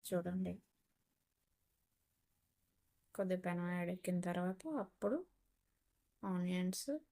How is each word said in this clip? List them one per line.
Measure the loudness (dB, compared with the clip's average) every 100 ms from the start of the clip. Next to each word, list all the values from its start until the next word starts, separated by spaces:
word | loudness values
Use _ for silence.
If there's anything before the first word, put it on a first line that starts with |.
| 0
చూడండి, | -2 0 -2 -2 -4 _ _ _ _ _ _ _ _ _ _ _ _ _ _ _ _ _ _ _ _ _ _ _ _ _ -2
కొద్ది | 0 0
పెనం | 0 0 0
వేడెక్కిన | 0 0 -2 0 2
తర్వాత | 2 2 0 -2 -2 -2
అప్పుడు | -4 _ 0 0 -2 _ _ _ _ _ _ _ _ _
ఆనియన్స్ | -2 0 2 2 2 0 -2 -4 -6